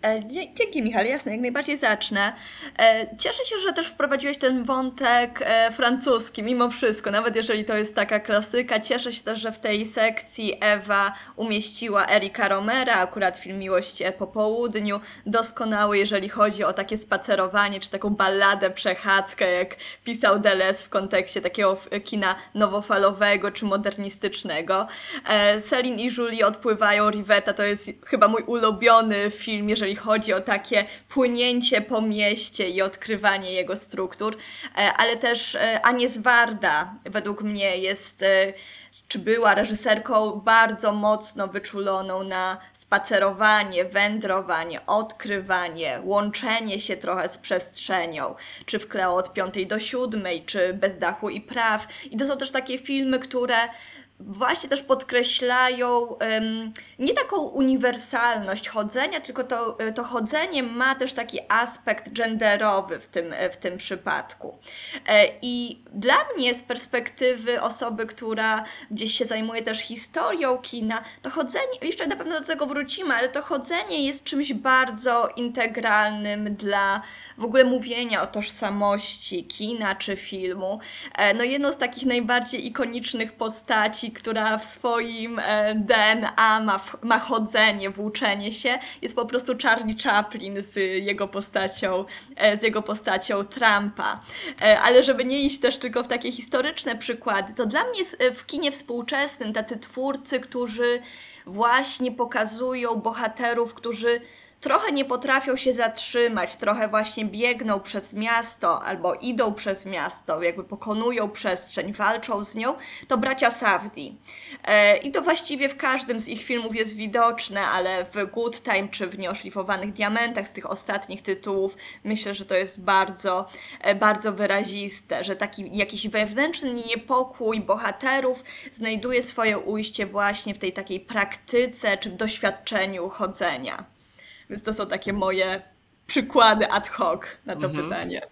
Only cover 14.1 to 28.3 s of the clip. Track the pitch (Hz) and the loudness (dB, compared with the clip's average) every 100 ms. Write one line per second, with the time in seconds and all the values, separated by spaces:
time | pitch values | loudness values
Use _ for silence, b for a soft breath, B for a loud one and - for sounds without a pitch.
14.1 | 190 190 220 214 226 240 220 208 202 B | -4 -6 0 0 2 -2 -2 -2 -4 B
15.1 | B - 226 233 - 226 208 208 208 208 | B -2 0 0 -2 -2 2 4 4 4
16.1 | 202 190 208 214 208 180 202 196 214 - | 2 -2 2 2 4 -2 0 -4 -6 -2
17.1 | 196 - 196 185 202 202 196 - 196 208 | -2 2 2 2 2 2 0 -6 -4 -2
18.1 | 202 190 196 202 196 190 190 208 185 202 | 2 2 6 4 6 2 0 -2 -2 2
19.1 | 196 190 - 185 180 180 - B B - | 2 2 0 2 2 0 -6 B B -8
20.1 | 220 214 202 202 190 190 196 - 208 196 | 2 4 6 6 4 4 0 0 -2 2
21.1 | 196 185 202 180 180 202 190 - 208 208 | 0 0 -4 -4 2 2 2 -2 -6 -4
22.1 | 226 190 190 B 208 208 202 208 202 202 | 0 0 -2 B 0 2 2 0 4 4
23.1 | 196 208 202 202 196 214 196 202 196 196 | 6 4 4 2 -2 0 0 0 -4 -8
24.1 | - 202 196 196 156 170 190 214 B B | -4 -6 -4 -4 -4 0 0 0 B B
25.1 | 294 - 214 208 214 208 254 254 226 240 | -10 2 6 6 4 2 0 0 0 -2
26.1 | 240 233 226 208 214 - 214 214 208 214 | -2 -2 2 2 2 -2 2 4 6 4
27.1 | 208 196 202 - 202 208 208 - - - | 2 2 2 4 0 0 0 -6 -14 -2
28.1 | 254 - | 6 6